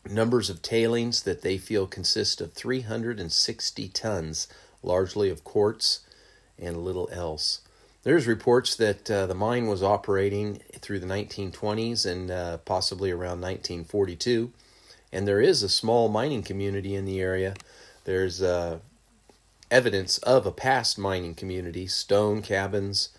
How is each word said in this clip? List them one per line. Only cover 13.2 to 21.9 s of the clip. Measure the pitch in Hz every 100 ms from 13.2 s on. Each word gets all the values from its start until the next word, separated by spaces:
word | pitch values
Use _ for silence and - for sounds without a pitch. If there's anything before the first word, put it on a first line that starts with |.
| 90 90
nineteen | 90 92 - 87
forty-two. | 82 104 95 82 120 117 120 - _ - - - _
And | 95 101
there | 101
is | 151 165
a | 98
small | - 113 117 113
mining | 107 139 127
community | - 98 101 98 95 98
in | 98
the | 95
area. | 92 95 95 101 - - - - -
There's, | 92 95 90
uh, | 95 87 85 82 - _ _ _ _ _ _ _ -
evidence | 123 120 98 92 -
of | - 127 95
a |
past | - 131 131 110 -
mining | 98 92 87 82
community, | 95 92 90 85
stone | 92